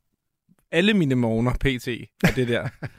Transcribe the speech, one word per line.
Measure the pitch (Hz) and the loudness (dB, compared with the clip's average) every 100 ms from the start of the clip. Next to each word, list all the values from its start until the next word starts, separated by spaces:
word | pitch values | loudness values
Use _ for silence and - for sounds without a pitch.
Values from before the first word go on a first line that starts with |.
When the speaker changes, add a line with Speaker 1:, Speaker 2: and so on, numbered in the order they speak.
| _ _ _ _ _ _ _ | _ _ _ _ _ _ _
Speaker 1:
alle | 160 202 | 0 2
mine | 208 143 127 | 4 2 2
morgener | 117 113 123 | 0 0 0
pt. | - 143 127 127 117 - - | 0 -2 -2 -6 -8 -10 -2
af | - 131 | -2 0
det | 120 | 0
der. | 113 117 | -2 -4
Speaker 2:
<laughs> | |
Speaker 1:
<clears throat> | |
Så | - 131 | -10 -14